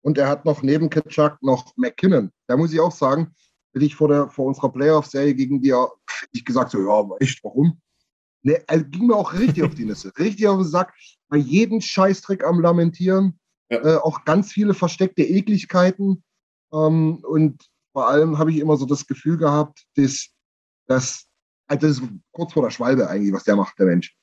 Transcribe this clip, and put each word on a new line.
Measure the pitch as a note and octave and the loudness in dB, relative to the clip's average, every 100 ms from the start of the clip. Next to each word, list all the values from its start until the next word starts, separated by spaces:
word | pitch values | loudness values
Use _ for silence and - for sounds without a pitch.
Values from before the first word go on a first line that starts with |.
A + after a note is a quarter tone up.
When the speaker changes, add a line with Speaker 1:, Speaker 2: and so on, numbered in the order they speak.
Speaker 1:
Und | D3+ C#3 | 0 0
er | C#3 | 0
hat | C#3+ | 0
noch | D#3+ D3 | -2 -2
neben | C3+ D3+ D#3 | 0 0 0
Kaczak | D#3 - - D3 - | -2 -4 0 0 0
noch | C3+ B2+ - - | -2 -2 -4 -6
McKinnon. | B2 - F#3+ D#3+ F#2+ _ - | -6 0 2 2 0 _ -2
Da | B2+ | 0
muss | E3 | 0
ich | D#3+ | 0
auch | E3+ | 0
sagen, | - C3+ D3 E3 _ _ _ _ | 0 -2 0 -4 _ _ _ _
bin | - | 0
ich | D3 - | 0 2
vor | D3+ | 2
der, | C#3+ C#3+ | 2 0
vor | - C3+ | -4 -4
unserer | C#3 C3+ | -2 -4
Playoff-Serie | B2+ D3 D3+ - C3+ D3 | 0 2 2 0 -2 0
gegen | C3 C3 C#3 | 0 -2 0
die, | C3+ B2+ B2+ - - - - | 2 2 0 -6 -16 -14 -12
ich | A#2+ | -12
gesagt | - B2 B2 | -4 -2 -2
so, | G2+ | -2
ja, | F#2+ | 0
aber | G#2+ G2+ F#2 | 0 0 -4
echt, | C3+ - | -4 -4
warum? | - B2+ E3 - _ _ _ _ _ _ | -6 0 0 0 _ _ _ _ _ _
Ne, | C3 E3 - | -2 -2 0
also | E3 C#3 | -2 -2
ging | F3+ A#3+ | -2 0
mir | G#3 | 2
auch | - | -2
richtig | F3 A3+ D3 | -2 0 0
auf | C#3+ | -2
die | D3+ | -4
Nüsse, | - - F#2+ | -10 -10 -14
<laughs> | - | -4
richtig | G3+ G3+ G#3+ | -4 0 0
auf | F#3+ | 2
den | |
Sack. | F3+ F3 F#3 _ - _ _ | 0 -2 -4 _ -20 _ _
Bei | D3 | -2
jedem | B2+ F3+ A3+ A3 | 2 2 2 -2
Scheißtrick | - - F#3+ F#3+ - F#3+ | -4 0 0 0 -4 -4
am | G#3 F3 | 0 2
Lamentieren, | E3+ F3 E3+ E3+ F#3 F#3+ G3 - _ _ _ | 2 2 0 0 0 2 0 -2 _ _ _
Speaker 2:
Ja. | A#2+ | -2
Speaker 1:
äh, | D#3 D#3+ | 2 2
auch | D#3+ - | 0 -4
ganz | - E3+ G#3 | 0 0 0
viele | - G#3 | -2 0
versteckte | F#3 F3 - F#3+ - | 0 -2 -2 -2 0
Ekligkeiten. | D#3 F#3+ G3 G3+ - F#3 F3+ F#3+ G3 F#3 _ _ _ _ _ | 0 0 0 -2 0 2 2 2 -2 -2 _ _ _ _ _
Ähm, | D#3 D#3 D#3+ D#3 E3+ | 0 2 2 0 -2
und | - D#3 D#3 C3 _ _ _ | -2 2 0 -2 _ _ _
vor | C3+ A#2+ | -2 2
allem | C#3+ D#3+ D3 | 2 2 0
habe | D#3+ | 0
ich | D#3 | 0
immer | D#3 D3 | 0 0
so | C3 | 0
das | C#3+ - | -4 -4
Gefühl | C#3 D3+ E3 | -6 -4 -2
gehabt, | D#3 D3 D3+ _ _ - | 0 0 -2 _ _ -2
dass, | C3+ C3+ - _ _ _ _ _ - | -2 -2 -12 _ _ _ _ _ -2
dass, | C3 B2+ - _ _ _ _ _ | -2 -2 -12 _ _ _ _ _
also | C#3+ D#3 | 0 0
das | C3 | 0
ist | B2 G2 _ | -6 -12 _
kurz | - - | -12 -4
vor | D#3 | -2
der | A#2+ | -2
Schwalbe | - A#2+ C3+ G#2+ | -2 0 0 0
eigentlich, | G2 G2+ | -2 -2
was | F#2+ | -2
der | - G#2 | 0 0
macht, | A2 - | 0 2
der | F#2 | 2
Mensch. | F2 - _ | 2 -2 _